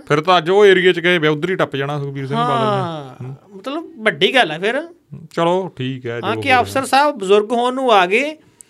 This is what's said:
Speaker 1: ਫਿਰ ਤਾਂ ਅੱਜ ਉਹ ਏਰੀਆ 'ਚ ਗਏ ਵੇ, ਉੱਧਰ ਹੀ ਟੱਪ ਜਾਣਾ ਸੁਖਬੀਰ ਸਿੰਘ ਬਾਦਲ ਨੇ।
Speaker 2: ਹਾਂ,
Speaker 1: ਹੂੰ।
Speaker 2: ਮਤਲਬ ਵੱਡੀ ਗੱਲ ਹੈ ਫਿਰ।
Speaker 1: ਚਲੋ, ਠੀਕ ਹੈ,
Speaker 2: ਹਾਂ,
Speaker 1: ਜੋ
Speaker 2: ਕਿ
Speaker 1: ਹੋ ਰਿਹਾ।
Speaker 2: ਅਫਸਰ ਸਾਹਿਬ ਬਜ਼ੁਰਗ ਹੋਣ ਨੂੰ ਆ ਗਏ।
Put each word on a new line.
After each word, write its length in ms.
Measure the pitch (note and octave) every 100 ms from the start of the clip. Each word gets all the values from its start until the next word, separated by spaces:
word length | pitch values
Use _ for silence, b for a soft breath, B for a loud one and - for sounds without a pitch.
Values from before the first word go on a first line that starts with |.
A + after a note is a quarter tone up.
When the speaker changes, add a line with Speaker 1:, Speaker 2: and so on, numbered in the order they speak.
| -
Speaker 1:
ਫਿਰ 120 | D3+
ਤਾਂ 180 | D#3+ F3+
ਅੱਜ 120 | D#3+
ਉਹ 160 | G3 G#3
ਏਰੀਆ 260 | F#3 F3+
'ਚ 80 | F3
ਗਏ 180 | E3+ F3+
ਵੇ, 100 | D3+
ਉੱਧਰ 220 | D3+ E3+
ਹੀ 60 | F#3+
ਟੱਪ 200 | D3 C3+
ਜਾਣਾ 220 | C#3 D3
ਸੁਖਬੀਰ 280 | C#3+ C#3 C3+
ਸਿੰਘ 120 | A3+
ਬਾਦਲ 160 | A#3+
ਨੇ। 60 | A#3
Speaker 2:
ਹਾਂ, 640 | A3 G3+ F3+ D#3 C3+ C3+
Speaker 1:
ਹੂੰ। 320 | B2+ C3+ F#3 G3
Speaker 2:
ਮਤਲਬ 280 | A3+ D4+ E4+ -
ਵੱਡੀ 360 | G#3+ D3+ G#3
ਗੱਲ 160 | C4 F#3+
ਹੈ 80 | D#3
ਫਿਰ। 300 | G3 C4 E4+ E4+ _ C#3+ D#3+
Speaker 1:
ਚਲੋ, 340 | - E3+ F#3 F#3
ਠੀਕ 380 | - C3 C3 A#2+
ਹੈ, 60 |
Speaker 2:
ਹਾਂ, 80 | A#2
Speaker 1:
ਜੋ 80 | F#3
Speaker 2:
ਕਿ 80 | A3
Speaker 1:
ਹੋ 60 |
ਰਿਹਾ। 180 | C#4+ B3+
Speaker 2:
ਅਫਸਰ 240 | - C4+
ਸਾਹਿਬ 320 | C4 C4+ D4 C4+
ਬਜ਼ੁਰਗ 360 | F#3+ G#3 G#3+
ਹੋਣ 220 | A#3+ B3
ਨੂੰ 180 | B3+ C4
ਆ 140 | G#3 F3+
ਗਏ। 300 | A3 C#4+ D#4 B B B